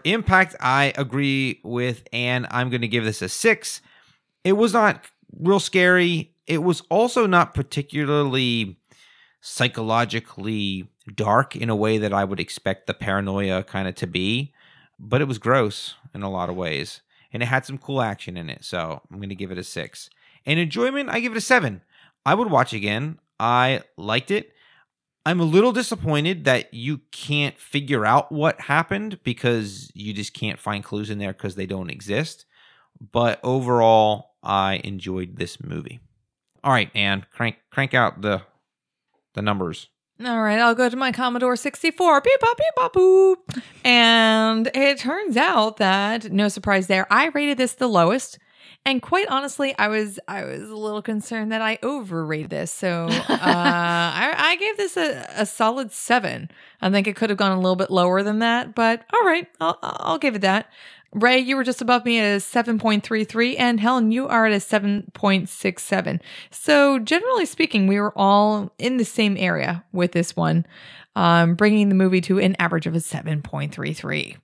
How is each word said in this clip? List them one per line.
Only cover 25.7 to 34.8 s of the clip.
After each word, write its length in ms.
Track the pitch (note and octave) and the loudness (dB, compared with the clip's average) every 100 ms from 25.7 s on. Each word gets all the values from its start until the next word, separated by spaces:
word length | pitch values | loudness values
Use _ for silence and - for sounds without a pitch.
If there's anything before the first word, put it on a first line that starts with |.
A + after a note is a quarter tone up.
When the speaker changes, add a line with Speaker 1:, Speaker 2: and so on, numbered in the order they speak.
Speaker 1:
disappointed 720 | A#3 A#3+ F#3+ D3+ D3 D#3+ F3+ C#3 | 2 -2 -4 -2 0 0 -2 2
that 300 | B2+ - A2+ | 0 0 -10
you 240 | B2+ D3+ _ | -6 -8 _
can't 480 | - - D3 C#3+ - | -14 -6 -2 -4 -6
figure 460 | - D3 C#3 C3+ G#2+ | -6 -6 -2 0 4
out 260 | C3+ - | 4 2
what 300 | D3+ D#3 - | -2 -2 -2
happened 580 | - D3 E3 G3 G#3+ F#3+ - | -2 0 0 -4 -6 -8 -6
because 680 | A#2+ B2 A#2 G#2 G2 - - | -2 0 0 -2 -10 -16 -14
you 180 | G#2 | -10
just 220 | G2+ G#2 - | -8 -8 -8
can't 260 | A2+ - | -8 -6
find 240 | - G#2 - | -6 -8 -6
clues 240 | G#2+ G#2+ | -8 -6
in 80 | G#2 | -6
there 140 | G2+ | -8
'cause 220 | F#2+ G2+ F#2+ | -8 -10 -8
they 100 | F#2+ | -8
don't 240 | F#2+ F2+ | -8 -8
exist. 540 | - F#2+ G#2 D#3+ - _ _ _ _ _ - | -12 -6 -4 -4 -10 _ _ _ _ _ -20
But 400 | G#2 A#2+ A#2+ - | -6 0 0 0
overall, 920 | B2+ C3+ B2 A#2+ A2+ A2 G#2+ G#2 - _ | -2 -2 2 4 6 6 6 0 -6 _
I 400 | - G2 G2 F#2+ | -4 -2 0 -2